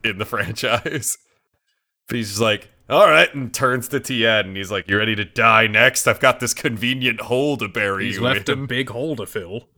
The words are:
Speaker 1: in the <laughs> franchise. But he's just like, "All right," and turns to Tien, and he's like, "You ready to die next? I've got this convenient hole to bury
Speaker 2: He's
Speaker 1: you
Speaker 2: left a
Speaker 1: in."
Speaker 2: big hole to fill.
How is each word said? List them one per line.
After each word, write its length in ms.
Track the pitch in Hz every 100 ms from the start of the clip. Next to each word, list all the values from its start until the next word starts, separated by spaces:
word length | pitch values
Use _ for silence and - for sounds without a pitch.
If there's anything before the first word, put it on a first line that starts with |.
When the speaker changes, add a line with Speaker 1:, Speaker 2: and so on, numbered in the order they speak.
Speaker 1:
in 140 | 113 95
the 60 |
<laughs> 20 | 104
franchise. 920 | 113 95 110 120 117 147 143 - - _ _ _ _ _ _ _ _ -
But 100 | 120
he's 120 | 107
just 100 | 98
like, 280 | 113 104 - _ _
"All 160 | 139 196
right," 240 | 156 175
and 180 | 139 123
turns 340 | - 135 127 117
to 120 | 139
Tien, 460 | - 127 113 110 95
and 100 | 95
he's 140 | 95
like, 180 | 98 92
"You 80 | 98
ready 160 | 110 104
to 80 | 104
die 400 | - 113 110 113
next? 400 | 107 127 - -
I've 140 | 110
got 200 | 131 123
this 140 | 120
convenient 680 | - 147 113 120 131 127 110
hole 340 | - 123 147 139
to 100 | 107
bury 380 | 101 101 95 98
Speaker 2:
He's 100 | 95
Speaker 1:
you 60 |
Speaker 2:
left 260 | 123 127 101
a 40 |
Speaker 1:
in." 140 | 131 139
Speaker 2:
big 220 | 123 131
hole 240 | 110 151 139
to 100 | 98
fill. 420 | 110 87 190 _